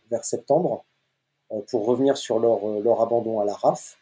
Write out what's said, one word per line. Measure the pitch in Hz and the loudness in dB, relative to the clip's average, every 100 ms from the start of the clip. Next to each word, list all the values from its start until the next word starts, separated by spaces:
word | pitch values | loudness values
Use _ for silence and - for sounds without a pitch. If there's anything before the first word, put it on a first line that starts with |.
| _ | _
vers | 113 - | -6 -4
septembre, | 117 - 147 165 110 - _ _ _ _ _ _ | -6 0 0 2 -4 -8 _ _ _ _ _ _
euh, | 110 - | -10 -4
pour | 117 110 | -2 0
revenir | 123 139 135 | 2 2 0
sur | - 113 | -2 0
leur, | 117 104 107 | 2 2 0
euh, | 107 | -2
leur | 113 110 | 2 2
abandon | 113 117 110 110 | 2 0 0 -2
à | 101 | -2
la | |
raf. | 101 139 170 - - | 0 0 -2 -6 -16